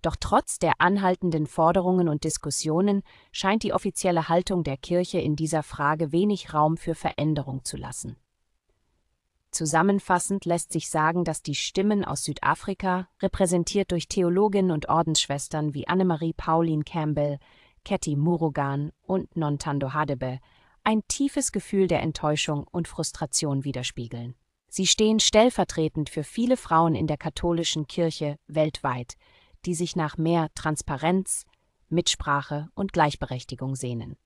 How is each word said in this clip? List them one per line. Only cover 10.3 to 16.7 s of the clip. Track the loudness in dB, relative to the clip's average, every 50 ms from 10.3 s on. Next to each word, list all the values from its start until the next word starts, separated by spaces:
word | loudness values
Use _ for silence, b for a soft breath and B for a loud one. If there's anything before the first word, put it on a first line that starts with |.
| -4 -2 0
lässt | 0 0 0 0 _
sich | -4 -4 -4 -2
sagen, | 0 2 2 2 2 2 0
dass | 0 -2 -6 _
die | -6 -4
Stimmen | -4 -4 -4 -2 0 2 2 2 2 0
aus | -2 -4 -6 -4
Südafrika, | -6 -6 -2 0 0 0 0 -2 -8 -8 _ 0 0 0 0 -2 _ _ _
repräsentiert | -4 -4 0 2 0 2 2 0 0 0 0 -2 0 _
durch | -2 -4 -4 _
Theologinnen | -2 0 2 2 4 4 4 4 4 2 2 2
und | 2 0 0 0
Ordensschwestern | 2 2 2 2 0 0 0 -2 -4 -6 -6 -6 -4 -2 -2 -2 -4
wie | -4 -2 0
Annemarie | 2 2 4 4 2 2 0 -4 -4
Pauline | -4 -2 2 2 4 4 2